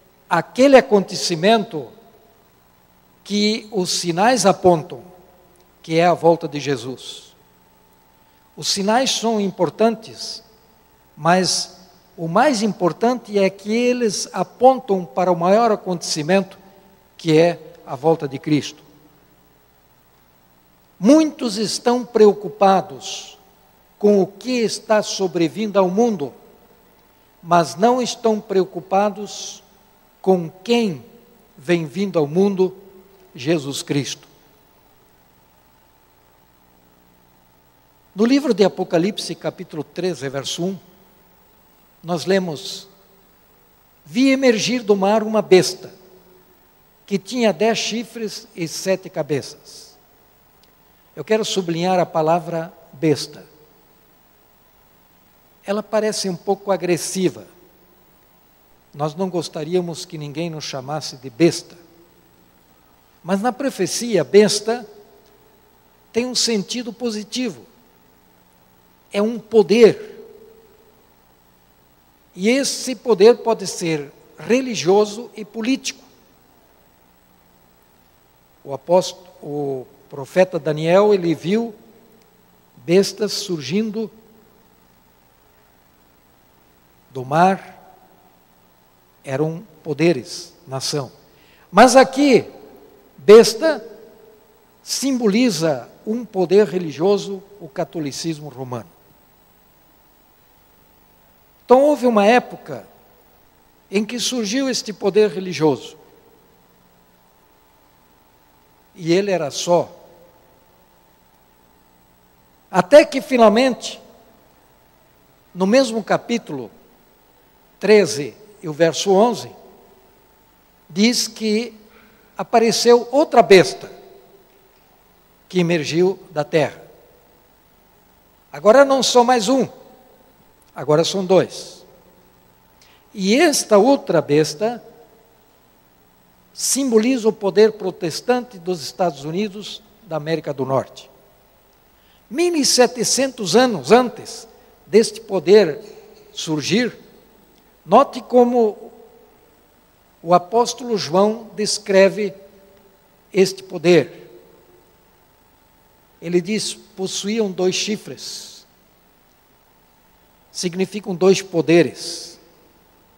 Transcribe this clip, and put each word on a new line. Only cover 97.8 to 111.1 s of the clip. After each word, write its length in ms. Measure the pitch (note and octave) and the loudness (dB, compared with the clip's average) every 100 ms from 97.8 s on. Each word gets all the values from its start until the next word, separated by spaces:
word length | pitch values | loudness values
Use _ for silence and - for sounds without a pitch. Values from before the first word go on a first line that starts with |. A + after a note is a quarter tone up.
| E3 F3 D3 B2 E3 D3+ D3+ | -8 -8 -8 -8 -8 -8 -12
romano. 400 | B2 C3 B2 G2 _ _ _ _ _ _ _ _ _ _ _ _ _ _ _ _ _ _ _ _ _ _ _ _ _ _ _ - | -14 -12 -12 -14 _ _ _ _ _ _ _ _ _ _ _ _ _ _ _ _ _ _ _ _ _ _ _ _ _ _ _ 4
Então 180 | B3 | 6
houve 240 | C#4+ C#4+ A#3+ | 6 4 2
uma 180 | G#3+ G3+ | 4 4
época 640 | B3 A3 E3+ - B2+ F#2+ _ _ _ _ _ _ _ _ _ _ | 4 2 -8 -14 -16 -16 _ _ _ _ _ _ _ _ _ _
em 120 | G3 | -6
que 160 | G#3+ A#3+ | -4 -6
surgiu 480 | - B3 G#3 B3 C4+ | -6 -4 -4 -4 -4
este 220 | A#3 - | -4 -8
poder 380 | G3+ G3+ F#3 G#3+ | -6 -2 2 2
religioso. 680 | D#3+ F#3 D3 D#3 B2+ - - - _ _ _ _ _ _ _ _ _ _ _ _ _ _ _ _ _ _ _ _ _ _ _ _ _ _ _ _ - | 0 -8 -2 0 0 -6 -20 -20 _ _ _ _ _ _ _ _ _ _ _ _ _ _ _ _ _ _ _ _ _ _ _ _ _ _ _ _ -10
E 180 | E3 | 0
ele 160 | F3 G3+ | 0 0
era 220 | F3 D3 | -2 -4
só. 440 | - - E3+ C3 - - - - _ _ _ _ _ _ _ _ | -6 0 0 0 -8 -20 -20 -20 _ _ _ _ _ _ _ _